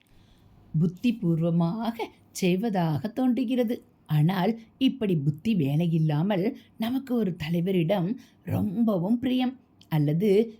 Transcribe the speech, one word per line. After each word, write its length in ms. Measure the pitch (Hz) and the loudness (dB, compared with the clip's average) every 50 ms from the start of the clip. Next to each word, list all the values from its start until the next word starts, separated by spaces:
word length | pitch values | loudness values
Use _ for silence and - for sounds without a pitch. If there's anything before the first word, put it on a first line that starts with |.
| _ _ - - - _ - _ _ - - - - - - | _ _ -20 -20 -20 _ -20 _ _ -20 -20 -20 -14 -4 0
புத்திபூர்வமாக 1200 | 156 175 170 180 - - 247 226 233 - 170 165 156 165 170 165 175 170 170 202 220 233 220 233 - 427 - - _ _ _ - | 0 0 0 0 -2 -2 -2 -2 0 0 0 0 2 2 2 2 2 2 0 -2 -4 -4 -6 -4 -6 -8 -10 -10 _ _ _ -8
செய்வதாக 680 | - 202 180 175 185 220 240 202 185 170 160 156 147 - 214 | -2 0 0 0 2 0 -2 0 0 0 0 0 -2 -4 -6
தோன்றுகிறது. 680 | - - 254 254 240 240 262 220 262 240 247 214 240 - - _ _ _ _ - | -4 0 0 0 2 0 0 -2 0 0 0 0 -2 -6 -8 _ _ _ _ -2
ஆனால் 420 | 151 151 147 170 196 190 175 208 226 - - - _ - | 2 4 4 4 4 2 2 0 0 -2 -6 -16 _ 0
இப்படி 360 | 269 262 - - 226 196 180 156 | 0 0 0 0 -2 0 0 0
புத்தி 340 | 135 151 - - - 226 226 | 0 -2 -4 -2 -2 -2 0
வேலையில்லாமல் 880 | 185 143 135 143 151 175 170 160 165 156 156 151 147 170 202 214 175 180 226 - - - _ _ - | 0 0 0 2 0 0 2 2 2 2 2 0 0 0 0 0 0 0 -2 -4 -6 -14 _ _ -6
நமக்கு 340 | 220 226 254 269 269 - 247 | -4 -2 -2 -4 -4 -2 -2
ஒரு 160 | 240 214 190 170 | -2 -2 -2 -4
தலைவரிடம் 760 | - 151 151 170 175 165 196 196 185 160 160 208 202 160 185 240 - - - _ _ - | -6 -6 -4 -2 -2 0 0 0 0 2 2 0 0 0 -2 -4 -6 -10 -20 _ _ -8
ரொம்பவும் 720 | - 107 175 208 214 175 220 240 220 208 175 170 196 240 240 | -4 -2 -2 -2 -2 0 0 0 0 0 0 0 0 0 0
பிரியம் 360 | 247 262 254 254 254 247 262 - _ _ _ _ - - | 0 -2 0 0 0 -2 -4 -8 _ _ _ _ -12 -2
அல்லது 380 | 160 156 147 147 151 165 196 214 190 202 233 226 - - | 0 0 2 2 2 2 2 4 4 4 4 0 -2 -16